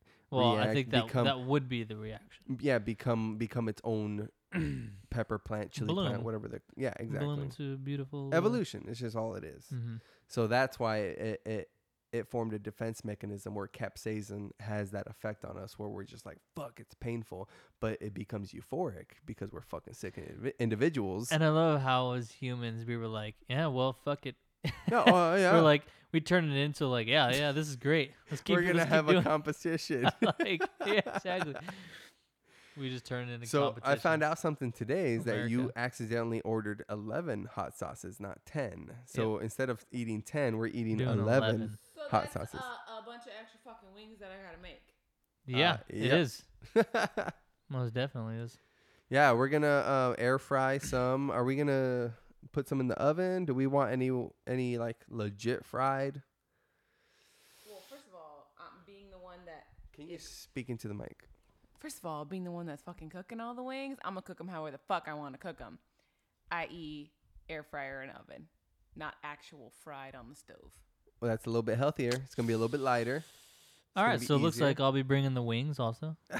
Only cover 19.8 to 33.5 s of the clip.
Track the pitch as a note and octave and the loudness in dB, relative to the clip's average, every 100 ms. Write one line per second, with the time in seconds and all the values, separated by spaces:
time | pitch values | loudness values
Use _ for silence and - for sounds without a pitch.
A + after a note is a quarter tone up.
19.8 | - A#2 F#2+ - D2+ - B2+ - A#2 G#2+ | -12 -10 -10 -10 -12 -8 -6 -2 0 2
20.8 | D#3 C#3+ G2 F#2+ A#2+ D#3 D#3 D#3 E3 D3 | 2 2 -2 -2 0 2 4 6 6 4
21.8 | C3 B2+ B2+ B2 A2+ - B2+ B2 A#2 A2+ | 2 2 2 -2 -6 -6 -6 -4 -4 -4
22.8 | A#2 A#2 A2+ A2 G#2+ - - C3 D#3+ B2+ | -4 -4 -4 -6 -8 -10 -4 0 2 2
23.8 | C3 B2 C#3+ C#3+ C3 - _ _ D3+ - | 0 0 -4 -4 -6 -12 _ _ -6 -4
24.8 | - A#3 - F3+ E3 F#3+ F#3 E3+ D#3 D3 | 2 6 8 8 6 6 6 8 8 6
25.8 | - - _ D#3+ - F3+ D#3 C#3 D3 C#3+ | 2 -18 _ -2 2 2 4 2 0 0
26.8 | C#3 B2 A2+ D3 B2 C3 D3 C#3+ D3+ B2+ | 0 0 4 4 6 4 2 0 -2 -2
27.8 | C#3 D#3+ C3+ - - D3 - F3 F3+ E3+ | 2 4 2 -6 -8 -6 2 4 6 4
28.8 | D3+ D#3+ D#3 F3+ - D3+ D3+ D3 E3 D#3+ | 6 6 8 6 6 2 0 -4 -2 -2
29.8 | - C3+ C#3+ - G3 - C4 F3 F#4 - | 0 2 2 4 2 2 0 0 -2 -4
30.8 | D4+ G#4 - - F#3 F#3 D#3 C3+ F3 F#3+ | 0 2 2 -2 -2 -2 -2 -6 -10 -14
31.8 | F3 - - _ _ _ _ _ - D3 | -16 -18 -20 _ _ _ _ _ -18 -8
32.8 | C3 B2+ - B2 B2 A#2+ A#2 | -6 -6 -6 -6 -6 -8 0